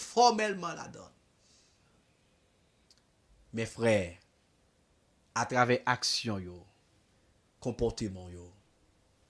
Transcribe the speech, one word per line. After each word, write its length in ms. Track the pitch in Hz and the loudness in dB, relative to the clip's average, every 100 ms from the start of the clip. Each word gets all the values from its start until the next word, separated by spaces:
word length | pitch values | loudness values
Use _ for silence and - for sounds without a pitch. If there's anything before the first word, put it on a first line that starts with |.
fòmèlman 800 | - - 240 220 214 196 170 160 | -2 6 6 6 0 -4 -8 -10
ladan? 300 | - - 92 _ _ _ _ _ _ _ _ _ _ _ _ _ _ _ _ _ _ _ _ _ _ _ _ | -14 -16 -20 _ _ _ _ _ _ _ _ _ _ _ _ _ _ _ _ _ _ _ _ _ _ _ _
Men 160 | 110 110 | -6 -6
frè, 280 | - 117 107 87 85 _ _ _ _ _ _ _ _ _ _ _ - | 0 4 4 2 -10 _ _ _ _ _ _ _ _ _ _ _ -4
atravè 460 | 117 127 123 123 - | 0 2 4 4 2
aksyon 540 | 123 - - 117 101 90 | 0 0 -2 -2 -4 -6
yo, 140 | 87 87 _ _ _ _ _ _ _ _ _ | -14 -20 _ _ _ _ _ _ _ _ _
konpòteman 680 | 131 110 117 110 110 92 90 | -8 -2 -2 -2 -6 -8 -14
yo, 140 | 90 87 - _ _ _ _ _ _ _ | -16 -18 -20 _ _ _ _ _ _ _